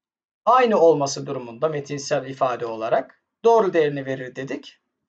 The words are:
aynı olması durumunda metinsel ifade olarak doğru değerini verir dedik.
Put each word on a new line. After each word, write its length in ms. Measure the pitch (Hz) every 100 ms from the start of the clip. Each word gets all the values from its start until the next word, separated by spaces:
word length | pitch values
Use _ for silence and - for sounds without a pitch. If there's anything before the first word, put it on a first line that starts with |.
| _ _ _ _
aynı 340 | 214 254 240 185
olması 480 | 165 147 135 147 139
durumunda 420 | 131 120 117 160
metinsel 580 | 147 139 139 - 143 131
ifade 400 | 131 131 120 113
olarak 560 | 113 113 135 - _ _ _
doğru 280 | 226 226 190
değerini 340 | 160 147 143 135
verir 300 | 131 127 131
dedik. 440 | 135 - - - _ _